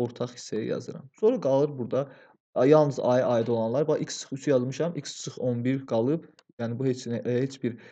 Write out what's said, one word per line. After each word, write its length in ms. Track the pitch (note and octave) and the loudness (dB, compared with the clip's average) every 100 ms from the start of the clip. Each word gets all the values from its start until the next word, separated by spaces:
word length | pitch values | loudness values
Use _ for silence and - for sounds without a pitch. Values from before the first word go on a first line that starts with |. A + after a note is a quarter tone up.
ortaq 300 | A#2+ - B2 - | -4 -4 -8 -8
hissəyə 300 | - G#2+ A#2 | -8 -6 -4
yazıram. 380 | - B2 E3+ - - | -6 -8 -14 -16 0
Sonra 200 | G#3+ B3+ | 2 2
qalır 360 | C#3+ C3+ D3+ C3+ | 2 2 0 -2
burada, 300 | A2 B2 C#3 - - _ _ - | -4 -4 -4 -10 -20 _ _ 2
a, 100 | C#3 | 8
yalnız 340 | D#3 D3 B2 | 8 6 2
A-ya 280 | - B2+ B2+ | 2 4 4
aid 200 | A#2 A#2 | 2 2
olanlar. 400 | A#2 A2+ B2+ D#3 | 0 0 0 0
Bax, 140 | D3 | 0
x 200 | D3+ - | -2 -10
çıx 100 | - | -10
üçü 180 | C#3 D3 | -6 2
yazmışam, 460 | C3 B2 C#3 E3 E3 | 2 2 -2 -4 -4
x 280 | - - | -10 -12
çıx 140 | - - | -12 -6
on 280 | B2+ A#2+ B2 | -4 -2 0
bir 200 | C3+ C3+ | -2 0
qalıb. 400 | A#2 B2 E3 - _ _ - | 0 2 0 -4 _ _ -8
Yəni, 200 | A#2 A#2 | -6 -2
bu 60 | C3+ | -2
heç 220 | B2 A#2+ | -2 -4
nə, 140 | A#2 A2+ | -4 0
e, 140 | B2 | 0
heç 220 | C3+ - | 0 -2
bir 140 | B2 A#2 - | -6 -6 -16